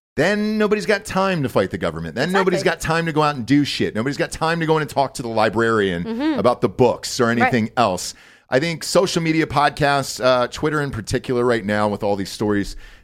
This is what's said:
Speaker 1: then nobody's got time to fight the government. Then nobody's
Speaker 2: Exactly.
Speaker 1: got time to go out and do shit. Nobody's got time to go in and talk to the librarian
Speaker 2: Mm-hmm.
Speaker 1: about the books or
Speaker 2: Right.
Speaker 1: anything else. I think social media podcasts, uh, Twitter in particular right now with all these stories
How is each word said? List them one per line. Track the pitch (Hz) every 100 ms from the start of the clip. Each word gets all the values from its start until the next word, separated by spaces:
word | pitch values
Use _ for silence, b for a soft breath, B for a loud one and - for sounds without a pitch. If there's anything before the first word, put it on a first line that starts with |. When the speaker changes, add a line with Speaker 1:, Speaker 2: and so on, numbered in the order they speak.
| _ -
Speaker 1:
then | 165 208 214 214
nobody's | 214 214 190
got | 202 -
time | 190 190 180
to | 131
fight | 120 95
the | 95
government. | 87 80 82 78
Then | 160
nobody's | 196 185 180
Speaker 2:
Exactly. | 185 165 151
Speaker 1:
got | 165
time | 165
to |
go | 151
out | 151 143
and | 107
do | 143
shit. | 143 - 101
Nobody's | 104 127 139
got | 160
time | - 160 165
to | 160
go | 156
in |
and | 143
talk | - 131 -
to |
the | 120
librarian | 110 110 107 117 110 98 87 214
Speaker 2:
Mm-hmm. | 226 302 277
Speaker 1:
about | 123 120
the | 117
books | - 123 - - -
or | 117
Speaker 2:
Right. | 120
Speaker 1:
anything | 254 240 220 -
else. | 113 95 - - B B B
I | 131
think | 165 156
social | - 175 180 175
media | 165 160 156
podcasts, | 147 147 131 143 139 127 -
uh, | 123 127 123
Twitter | - 156 151
in | 143
particular | 113 95 127 120 123 123
right | 117
now | 101 104 104
with | 101
all | 104 101
these | 95
stories | - 107 104 95 - B B